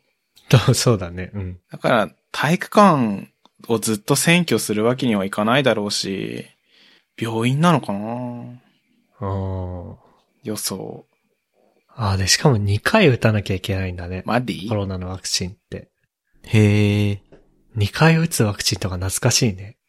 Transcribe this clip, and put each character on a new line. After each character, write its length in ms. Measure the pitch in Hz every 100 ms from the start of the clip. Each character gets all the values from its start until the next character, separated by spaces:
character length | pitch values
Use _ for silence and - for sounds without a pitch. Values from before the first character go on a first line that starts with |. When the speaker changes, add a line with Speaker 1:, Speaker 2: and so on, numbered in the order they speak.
| _ _ _
Speaker 1:
<laughs> 240 | _ -
そ 200 | 123 -
う、 40 | 117
そ 180 | 127
う 40 | 104
だ 140 | 87
ね。 200 | 87 92
う 60 | 101
ん。 200 | 92 92 _
Speaker 2:
だ 60 | 151
か 120 | 156
ら、 200 | 120 92 _ _
体 240 | - 139 180
育 140 | -
館 600 | 214 202 147 110 98 - _ _ _ -
を 120 | 110
ず 140 | 113
っ 40 | 107
と 160 | - 139
占 300 | 170 175 165
拠 140 | -
す 140 | -
る 100 | 104
わ 120 | 113 127
け 120 | 127
に 80 | 104
は 80 | 98
い 40 |
か 160 | - 107
な 120 | 135
い 60 |
だ 100 | 131 110
ろ 100 | 101
う 60 |
し、 540 | - 95 98 110 117 - _ _ _ _ _ _ -
病 320 | 113 113 120
院 120 | 143
な 100 | 175
の 100 | 139
か 120 | -
な？ 60 | 101 110 120 123 120 123 123 _ _ _ _ _ -
Speaker 1:
う 60 | 98
ん。 720 | 98 95 92 90 90 92 - _ _ _ _
Speaker 2:
予 120 | 107 104
想。 500 | - 95 110 - - _ _ _ _ _ _ _ _ -
Speaker 1:
あ、 200 | 101 95
で、 100 | 95
し 100 | -
か 120 | 156
も 80 | 107
二 220 | 101 107
回 280 | - 220 160
打 100 | 117
た 140 | 113
な 100 | 107
き 100 | -
ゃ 40 | 95
い 60 |
け 140 | - 95
な 120 | 95
い 60 |
ん 20 | 90
だ 120 | 87
ね。 140 | 92 -
Speaker 2:
マ 160 | 120
ジ？ 260 | 120 80 104
Speaker 1:
コ 60 | 104
ロ 100 | 95
ナ 120 | 92
の 120 | 90
ワ 80 | 92
ク 100 | -
チ 200 | - 92
ン 40 |
っ 20 |
て。 360 | 107 - 92 - _ _ _ _ _
Speaker 3:
へ 720 | - 107 104 104 104 104 101
ー。 60 | 101 _ - _ _ _ 107
Speaker 1:
二 140 | 101
回 280 | - 160 165
打 100 | 165
つ 160 | -
ワ 100 | 107
ク 100 | 101
チ 120 | - 110
ン 40 |
と 100 | 98
か 60 | 90
懐 240 | 92 -
か 120 | 123
し 180 | - 120
い 40 |
ね。 240 | 92 98 -